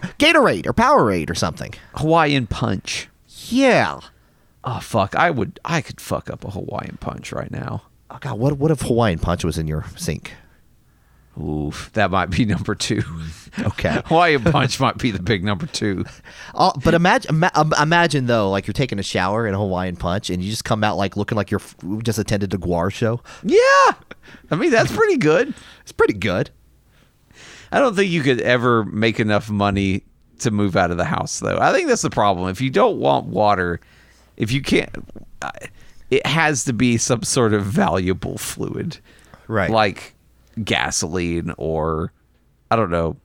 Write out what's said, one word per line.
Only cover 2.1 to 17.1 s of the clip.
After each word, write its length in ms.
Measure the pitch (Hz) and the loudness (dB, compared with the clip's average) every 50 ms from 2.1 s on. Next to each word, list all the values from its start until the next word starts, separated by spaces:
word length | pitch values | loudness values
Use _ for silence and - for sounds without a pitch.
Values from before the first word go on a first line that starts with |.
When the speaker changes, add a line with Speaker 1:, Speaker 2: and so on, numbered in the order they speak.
| 160 165 160 147 143 139 123 | 4 4 4 4 2 0 0
Speaker 1:
Punch. 640 | - - - 127 110 104 95 - - - - - - _ _ _ _ - - - - | -2 -4 -2 -2 -2 -2 -2 -4 -6 -8 -8 -8 -10 _ _ _ _ -20 -18 -8 -2
Speaker 2:
Yeah. 540 | 226 254 277 262 214 156 113 82 71 67 - - - _ _ _ _ _ _ _ _ _ - | 0 4 4 6 6 4 2 0 -2 -8 -14 -18 -20 _ _ _ _ _ _ _ _ _ -10
Speaker 1:
Oh 140 | 127 117 98 | -8 -8 -8
fuck! 360 | - - - 113 107 98 - | -6 -2 0 2 2 2 2
I 160 | - 160 175 | 2 2 2
would, 280 | 165 123 101 - - - - | 2 0 -4 -4 -6 -10 -6
I 140 | - 160 165 | -4 -2 -2
could 180 | - - - - | -4 -6 -10 -16
fuck 280 | - - - - - - | -8 -6 -6 -6 -6 -8
up 140 | - - - | -12 -12 -12
a 80 | - | -10
Hawaiian 460 | 95 92 92 - - - - - - - | -10 -10 -10 -8 -8 -10 -10 -10 -12 -10
Punch 320 | - - - - - - | -10 -10 -10 -10 -12 -10
right 180 | - - - - | -10 -10 -8 -8
now. 340 | - - - - - 107 - _ _ _ _ - | -8 -10 -8 -8 -8 -10 -12 _ _ _ _ -20
Speaker 2:
Oh 60 | - - | -18 -12
god, 180 | - 135 120 104 | -10 -8 -4 -2
what, 200 | 120 139 151 139 | -2 -2 0 0
what 100 | 139 160 | 0 0
if 100 | 160 131 | 0 0
Hawaiian 360 | - - 123 113 117 110 87 82 | 0 0 2 2 2 2 2 0
Punch 240 | - - 87 82 - | 0 -2 -2 0 -2
was 120 | 85 78 82 | -2 -2 -2
in 100 | 80 76 | -2 -2
your 180 | 78 78 - - - | -4 -4 -6 -8 -12
sink? 380 | - - 85 78 - - - - - - _ _ _ _ _ _ _ _ _ _ _ _ _ _ _ _ _ _ - | -8 -6 -6 -6 -6 -8 -14 -18 -20 -20 _ _ _ _ _ _ _ _ _ _ _ _ _ _ _ _ _ _ -10
Speaker 1:
Oof, 520 | 76 78 76 76 73 73 78 - - - - | -6 -4 -4 -4 -4 -4 -6 -8 -12 -6 -2
that 180 | 110 101 92 | 0 0 2
might 180 | 90 95 90 85 | 2 0 0 0
be 160 | 92 - 127 | 0 0 2
<laughs> 0 | |
number 300 | 104 - - - - 107 | 2 0 -2 -2 -4 -4
two. 260 | - - - 110 104 - - 82 82 80 80 82 - - - - - | -4 -2 -2 -2 -2 -2 -4 -8 -10 -10 -12 -12 -14 -18 -12 -8 -4
Speaker 2:
Okay. 420 | 226 - - - - 85 78 78 - | -4 -4 -2 -2 -2 0 0 -2 0
Speaker 1:
<laughs> 20 | |
Hawaiian 360 | - 160 165 175 170 151 139 110 | 2 4 4 6 6 4 4 2
Punch 360 | 170 147 143 131 131 - - | 2 2 2 2 0 0 0
might 180 | 135 120 - 104 | 0 0 0 0
be 140 | - 127 | -2 -4
the 100 | 101 85 | -4 -2
big 220 | 90 90 117 95 85 | -2 -2 -2 0 0
number 220 | 107 104 87 165 156 | -2 -2 -4 -4 -8
two. 380 | - - 113 107 95 90 104 - - - - - - - - - - | -6 -4 -2 -2 -2 -2 -4 -8 -10 -16 -20 -20 -20 -20 -20 -10 -2
Speaker 2:
Uh, 160 | - 156 185 - 139 | 0 2 2 2 0
but 120 | 123 165 160 | 2 2 4
imagine, 420 | 165 170 180 | 4 4 4